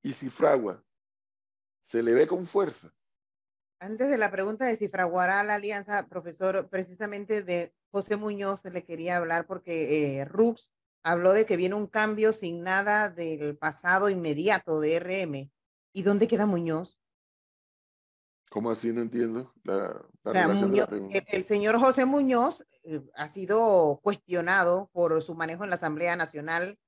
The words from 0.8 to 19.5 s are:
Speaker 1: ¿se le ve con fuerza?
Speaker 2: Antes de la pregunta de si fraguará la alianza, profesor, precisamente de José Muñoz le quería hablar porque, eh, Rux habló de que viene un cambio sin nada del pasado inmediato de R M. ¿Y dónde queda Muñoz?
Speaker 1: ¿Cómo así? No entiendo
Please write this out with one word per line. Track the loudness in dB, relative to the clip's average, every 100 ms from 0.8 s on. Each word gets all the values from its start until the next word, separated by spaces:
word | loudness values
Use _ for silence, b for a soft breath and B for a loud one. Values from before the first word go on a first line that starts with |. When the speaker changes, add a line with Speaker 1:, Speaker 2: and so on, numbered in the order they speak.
| _ _ _ _ _ _ _ _ _ _ _
Speaker 1:
¿se | 0
le | 4
ve | 4 4
con | 0
fuerza? | -2 0 -2 -4 -20 _ _ _ _ _ _ _ _ _
Speaker 2:
Antes | -12 -4 0
de | 2
la | 0
pregunta | 0 -4 -2 -2
de | -2
si | -4
fraguará | -2 0 2 2 2
la | 2
alianza, | -2 -4 -8 -4 -4 -4
profesor, | -10 -12 -4 -2 0 -2
precisamente | -6 -8 -8 -8 -8 -4 -4
de | -2 -4 -4 _ _
José | -6 -2 -4
Muñoz | -4 -4 -4 -4
le | -8 -10
quería | -8 -8 -2 -2
hablar | 0 -2 -2
porque, | -10 -6 -4 0 2 2 -2
eh, |
Rux | -4 2 2 2 -14 _ _ _
habló | -2 4 6
de | 6 4
que | 2
viene | 0
un | -2 -2
cambio | 0 0 2 2
sin | 2 -6 -6
nada | -2 0 2 2 0
del | -4 -6 -4 -6 -4
pasado | -6 -2 2 4 4
inmediato | 0 -2 0 2 0 0 0
de | 2
R | 0 -2 -4
M. | -4 -6 -10 _ _ _ _
¿Y | -2
dónde | 2 4 4
queda | 2 2
Muñoz? | 0 0 -4 -6 _ _ _ _ _ _ _ _ _ _ _ _ _ _ _ _
Speaker 1:
¿Cómo | -6 -4
así? | -4 -4
No | -4
entiendo | -4 -2 -2 -4 -10